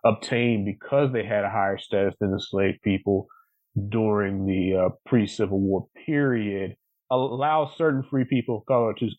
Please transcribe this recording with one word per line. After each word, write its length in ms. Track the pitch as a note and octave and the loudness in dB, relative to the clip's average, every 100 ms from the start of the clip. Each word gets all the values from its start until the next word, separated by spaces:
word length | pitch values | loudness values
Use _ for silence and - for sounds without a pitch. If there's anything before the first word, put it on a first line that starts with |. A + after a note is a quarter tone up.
obtain 600 | A#2 G#2 - A#2+ A#2+ A2 | 2 2 -2 0 2 2
because 480 | G2+ G2+ - C#3 C#3 | -2 -6 -2 2 2
they 120 | B2 | 0
had 200 | G#2 G#2 | -2 -2
a 60 | G2 | 0
higher 280 | G#2 G2 G2 | 0 -2 -2
status 360 | - G2+ G2 - | -2 0 0 0
than 100 | G2+ | -2
enslaved 520 | F#2+ - G2 G2 - | -2 -4 0 0 0
people 440 | G#2+ F#2+ G2+ G2 - - _ _ _ - G2+ | -2 0 2 0 -2 -20 _ _ _ -6 -2
during 580 | A2+ A2 G#2 G2 G2 G2 | 0 0 2 0 -2 -2
the, 300 | F#2+ F#2 F#2+ | 0 2 2
uh, 120 | F#2 - - | 0 -2 0
pre-Civil 520 | B2+ G#2 - G2+ G2 | 2 2 -2 -2 0
War 280 | G2 F#2+ - - - | 0 0 -4 -12 -4
period 720 | D3 C#3+ A#2+ G#2 G2 F#2+ - _ _ _ | 0 0 0 -2 -4 -6 -10 _ _ _
allows 680 | B2+ C3 A#2+ D3 D#3 C#3+ - | -2 0 -2 0 0 -2 0
certain 260 | D#3+ C3+ C3+ | 0 0 -2
free 140 | C3+ | -2
people 340 | B2+ C3 A#2 A2 | 0 0 0 -6
of 80 | - | 0
color 260 | B2+ A2+ | 2 2
to 140 | G#2 A2+ | 0 -4